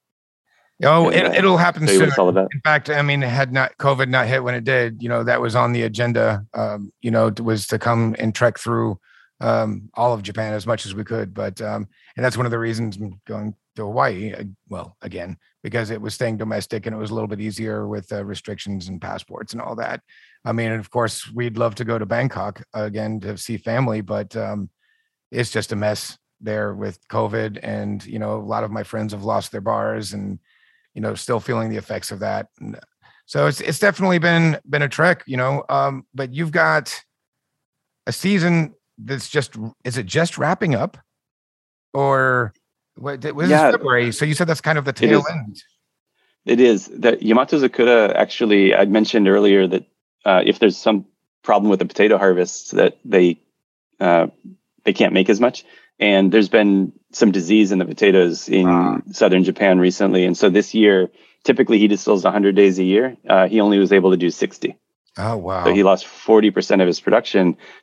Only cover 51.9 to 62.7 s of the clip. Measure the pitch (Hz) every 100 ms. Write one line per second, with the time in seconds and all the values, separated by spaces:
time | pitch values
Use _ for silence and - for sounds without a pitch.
51.9 | - 104 101 98 90 90 - - 98 95
52.9 | - - 101 90 82 _ _ _ _ _
53.9 | _ 90 85 - - - - _ _ -
54.9 | 95 101 175 190 101 127 - - - _
55.9 | _ 104 98 95 110 98 113 104 98 95
56.9 | - _ - 113 95 82 107 101 98 85
57.9 | - 104 95 87 85 - 95 92 87 90
58.9 | 90 - 95 104 92 90 - 101 92 90
59.9 | 92 98 98 90 87 104 92 - 110 104
60.9 | 98 90 - _ _ - 123 127 113 107
61.9 | 101 - 101 92 101 101 98 98